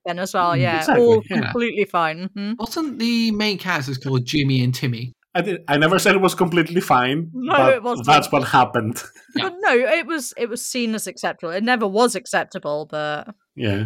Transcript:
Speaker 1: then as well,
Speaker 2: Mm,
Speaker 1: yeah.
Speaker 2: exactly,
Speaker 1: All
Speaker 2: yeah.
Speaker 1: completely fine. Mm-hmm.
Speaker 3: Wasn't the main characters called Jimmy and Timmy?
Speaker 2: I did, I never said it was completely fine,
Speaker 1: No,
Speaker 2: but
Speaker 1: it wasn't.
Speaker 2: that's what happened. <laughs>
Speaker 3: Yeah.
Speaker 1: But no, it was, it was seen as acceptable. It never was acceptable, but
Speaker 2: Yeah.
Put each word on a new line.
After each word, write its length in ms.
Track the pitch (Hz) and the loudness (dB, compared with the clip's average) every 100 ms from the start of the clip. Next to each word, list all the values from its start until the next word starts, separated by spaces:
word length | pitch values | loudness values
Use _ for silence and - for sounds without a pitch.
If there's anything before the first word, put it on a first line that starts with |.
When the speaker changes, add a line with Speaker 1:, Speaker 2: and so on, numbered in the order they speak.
Speaker 1:
then 140 | 180 175 | -6 -6
as 160 | 190 | -4
well, 180 | 196 175 | 0 0
Speaker 2:
Mm, 80 | 170 | 2
Speaker 1:
yeah. 180 | 175 165 | 2 0
Speaker 2:
exactly, 240 | 220 254 | 2 4
Speaker 1:
All 180 | 233 220 - | 6 4 2
Speaker 2:
yeah. 120 | - | -2
Speaker 1:
completely 440 | - 240 233 190 | -2 -2 -2 -2
fine. 440 | 196 175 160 160 190 | -2 0 0 -2 -10
Mm-hmm. 220 | 202 202 233 | -8 -6 -6
Speaker 3:
Wasn't 400 | - 339 311 220 | -6 -6 -6 -4
the 320 | 233 233 226 | -2 0 0
main 260 | 208 214 190 | 0 -2 -2
characters 400 | 185 165 135 131 | -2 -4 -4 -6
called 260 | 135 131 | -2 -2
Jimmy 380 | 123 151 139 131 | 0 0 2 2
and 120 | 123 | 0
Timmy? 380 | 127 135 117 123 - _ | 0 -4 -4 -8 -16 _
Speaker 2:
I 80 | 180 | -4
did, 200 | 185 170 156 | -2 -4 0
I 80 | 147 | 2
never 220 | 160 185 | 4 4
said 160 | 202 | 4
it 60 | 190 | 4
was 140 | 185 | 2
completely 460 | - 175 170 165 170 | 2 2 2 2 0
fine, 500 | - 131 123 147 165 | 2 4 2 0 -4
Speaker 1:
No, 200 | 247 262 | -6 0
Speaker 2:
but 200 | 285 269 | 4 4
Speaker 1:
it 80 | 254 | 4
wasn't. 240 | 240 240 123 | 0 -2 4
Speaker 2:
that's 260 | 147 - | 4 4
what 120 | 147 | 0
happened. 580 | 127 143 123 120 110 - - | 2 4 4 2 -4 -6 -12
<laughs> 40 | - - - | -20 -8 -4
Speaker 3:
Yeah. 140 | 381 | -4
Speaker 1:
But 60 | 359 | -2
no, 140 | 403 | 2
it 320 | 240 240 330 277 | 2 2 0 -2
was, 260 | 320 247 - | -6 -6 -8
it 100 | 240 | -6
was 160 | 240 | -6
seen 300 | - 254 233 | -6 -4 -4
as 120 | 220 190 | -4 -8
acceptable. 460 | - 185 - 165 | -6 -6 -6 -6
It 100 | 180 | -4
never 240 | 226 247 208 | 0 0 0
was 280 | 202 247 | 2 2
acceptable, 720 | - - 185 - 185 147 147 151 | 0 -4 -4 -2 -6 -6 -6 -6
but 440 | 151 151 151 - - _ | -6 -6 -6 -10 -18 _
Speaker 2:
Yeah. 300 | - 113 101 | -6 -2 -2